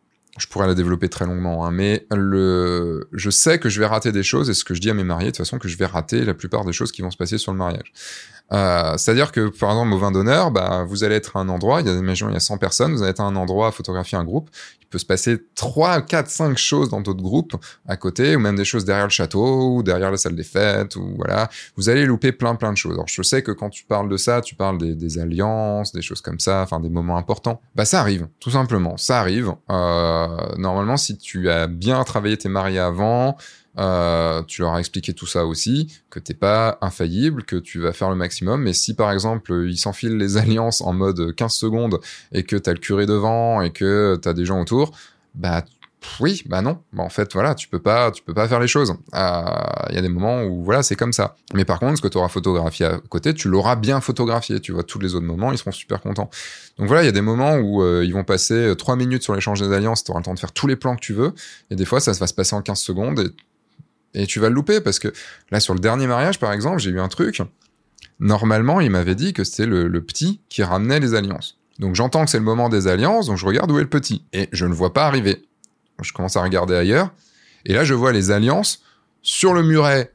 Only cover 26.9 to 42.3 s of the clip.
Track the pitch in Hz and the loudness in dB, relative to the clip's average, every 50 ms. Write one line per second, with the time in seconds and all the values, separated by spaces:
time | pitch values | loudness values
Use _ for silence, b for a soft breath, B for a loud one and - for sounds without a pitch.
26.9 | 85 85 85 87 87 87 85 - 107 - - 120 113 - _ _ - - 110 - | -2 -2 -2 -2 -2 -2 -2 -2 -4 -2 -2 -4 -6 -6 _ _ -2 0 0 2
27.9 | 185 185 113 101 98 87 82 78 - _ - 123 127 135 127 117 117 95 87 82 | 2 2 2 2 0 -2 -4 -8 -12 _ -4 0 0 0 2 2 2 0 0 0
28.9 | 90 90 - - 127 120 98 92 98 120 117 95 - - _ - 98 90 90 87 | -2 -2 0 2 2 2 2 2 0 0 -2 -2 -4 -6 _ -4 -2 0 2 2
29.9 | 85 85 85 82 82 82 82 85 82 82 80 - - 85 95 92 92 98 101 110 | 2 2 2 2 2 0 0 -2 -4 -6 -6 -6 -4 -4 -2 -2 -2 0 0 0
30.9 | 135 139 - - 104 - - - - 92 90 87 85 82 82 85 85 85 92 120 | 0 0 -2 -4 -6 -8 -12 -10 -6 0 0 2 2 2 0 -2 -4 -2 0 0
31.9 | 131 131 131 - - 110 101 104 107 107 - 95 95 98 95 95 95 92 90 90 | 2 2 0 0 -2 -2 0 0 -2 -2 -2 -2 -2 -2 0 0 0 0 0 0
32.9 | 85 92 104 113 120 123 127 135 139 B B B B B B B - - 98 95 | 0 0 0 0 2 2 0 0 -2 B B B B B B B -6 -2 0 0
33.9 | 92 87 87 85 85 82 82 82 80 82 82 - - - 87 82 82 87 87 - | 2 2 2 2 2 2 2 0 0 -2 -6 -8 -6 -4 -2 0 0 -2 -2 -4
34.9 | - 95 - - 85 - 87 85 - 87 82 82 82 80 - 110 127 147 160 156 | -6 -6 -6 -6 -8 -8 -8 -4 -2 -2 -2 -2 -2 -4 -2 -2 -2 -2 -2 -4
35.9 | - - _ _ - 78 - - 76 - 98 101 107 110 113 113 - - 98 92 | -8 -16 _ _ -16 -12 -12 -12 -4 0 2 2 4 2 2 0 0 -2 -4 -4
36.9 | - - 110 95 87 104 135 160 151 120 - - 95 87 85 - - 85 85 87 | -2 -2 -2 -2 0 0 0 0 -2 -4 -6 -6 -6 -6 -6 -8 -6 -4 -4 -4
37.9 | 85 - 98 95 95 90 90 87 - - 87 95 123 147 135 95 85 - - - | -2 -2 -2 -2 0 -2 -2 -4 -4 -4 -2 -2 -2 0 0 0 0 0 -2 -2
38.9 | 107 - 107 104 98 98 98 113 113 110 - - 90 87 87 90 87 87 - 104 | 0 0 0 0 0 0 0 -2 -2 -4 -4 -2 -2 0 0 -2 -2 -4 -4 -4
39.9 | 98 - - 113 110 107 98 98 98 107 107 110 110 113 113 113 113 - - 90 | -6 -4 -4 -2 0 0 0 2 2 2 4 4 2 2 0 0 -2 -2 -2 -2
40.9 | 90 95 95 98 92 87 82 85 80 - 117 110 - - 113 110 110 113 120 113 | 0 0 0 0 0 0 -2 -4 -2 -2 -2 -2 -2 -2 -2 -2 0 0 0 0
41.9 | 90 80 B B B B B B | -2 -2 B B B B B B